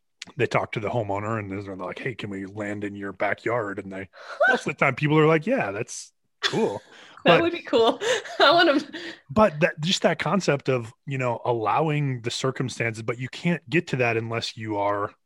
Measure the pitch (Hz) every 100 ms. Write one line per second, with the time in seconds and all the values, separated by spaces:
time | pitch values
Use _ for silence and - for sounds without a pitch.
0 | _ _ - - 117 123 95 120 101 120
1 | 104 98 104 113 101 95 101 95 90 90
2 | 135 110 104 98 95 101 104 104 101 101
3 | 98 95 104 101 110 120 104 98 95 95
4 | 95 - - - 762 247 - 151 147 123
5 | 147 156 156 160 160 254 107 - - -
6 | - _ _ _ - 143 208 101 - -
7 | - - - 165 339 339 - 240 226 233
8 | 427 466 - - 302 339 339 277 - -
9 | - - - 139 214 151 165 151 156 -
10 | 208 160 151 190 - 143 - 131 113 -
11 | - 135 127 113 - 120 104 120 160 147
12 | 143 127 113 - 131 - 127 - 117 110
13 | 113 120 127 - 170 175 - 160 175 131
14 | 120 113 113 117 - - 110 104 101 101
15 | 104 -